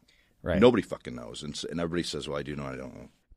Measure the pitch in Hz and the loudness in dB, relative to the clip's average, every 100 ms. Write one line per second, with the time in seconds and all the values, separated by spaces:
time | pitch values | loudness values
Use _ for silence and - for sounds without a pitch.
0 | _ _ _ _ - 87 117 120 - - | _ _ _ _ -2 8 8 8 2 -6
1 | - 62 58 - 73 73 - 82 85 85 | -8 -12 -12 -10 -10 -8 -6 -2 0 0
2 | 82 76 67 73 71 71 69 65 65 - | -2 -4 -4 -6 -4 -6 -6 -8 -10 -14
3 | - _ _ | -18 _ _